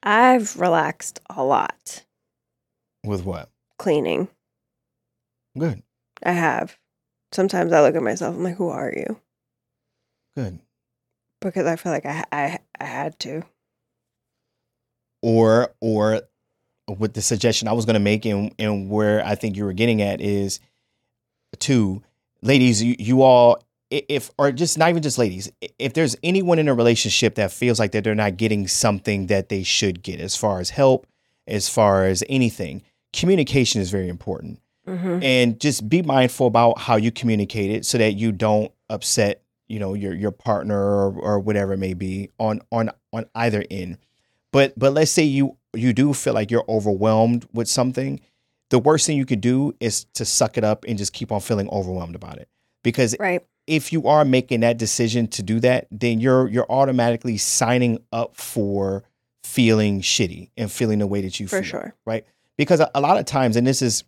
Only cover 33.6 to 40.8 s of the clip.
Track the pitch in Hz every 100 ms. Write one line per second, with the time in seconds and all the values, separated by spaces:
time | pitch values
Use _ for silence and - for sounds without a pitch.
33.6 | 120 113 92 98 92 87 - 90 80 -
34.6 | _ _ - 185 185 175 135 127 123 113
35.6 | 147 127 107 160 165 135 127 - 127 117
36.6 | 120 - - 113 113 - 120 110 101 110
37.6 | 98 110 - 123 107 101 113 95 110 107
38.6 | 107 _ _ 107 - - 101 - _ _
39.6 | _ 110 98 101 98 87 104 - - 104
40.6 | 80 101